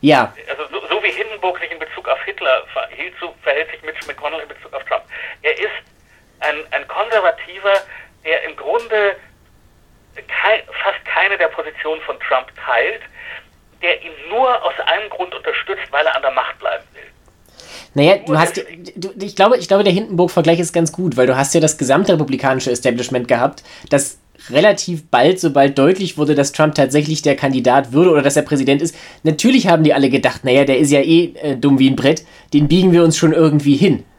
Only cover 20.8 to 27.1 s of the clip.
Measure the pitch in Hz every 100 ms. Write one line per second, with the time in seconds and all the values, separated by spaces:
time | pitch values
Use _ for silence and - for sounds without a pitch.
20.8 | 165 - 180 123 127 131 139 170 156 -
21.8 | 127 139 196 170 151 135 135 131 127 120
22.8 | 131 117 123 131 123 120 127 - - -
23.8 | - 139 143 - _ _ - 127 202 202
24.8 | - 170 - 127 135 185 165 139 139 139
25.8 | 139 190 185 - 147 147 139 - 156 147
26.8 | 135 147 147